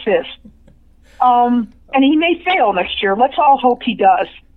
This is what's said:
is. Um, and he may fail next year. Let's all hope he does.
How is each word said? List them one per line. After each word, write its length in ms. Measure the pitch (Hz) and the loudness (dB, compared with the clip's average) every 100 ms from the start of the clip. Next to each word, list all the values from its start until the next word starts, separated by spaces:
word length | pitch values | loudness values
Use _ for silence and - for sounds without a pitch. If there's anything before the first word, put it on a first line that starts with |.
| 220 | -2
is. 200 | 170 - - - - - - _ _ _ - | -2 -4 -16 -20 -20 -20 -20 _ _ _ -2
Um, 500 | 247 240 240 240 208 - - | 2 2 2 0 -4 -12 -6
and 100 | 269 | 0
he 140 | 269 311 | 2 2
may 260 | 339 339 | 0 -2
fail 300 | 370 370 220 | -2 -2 0
next 280 | 180 185 - | -2 -4 -4
year. 140 | 202 196 | -4 0
Let's 200 | 277 349 | 0 2
all 200 | 294 269 | 2 2
hope 260 | 247 240 | 0 -2
he 100 | 240 | -4
does. 340 | 190 196 185 185 - _ | 0 2 2 -2 -12 _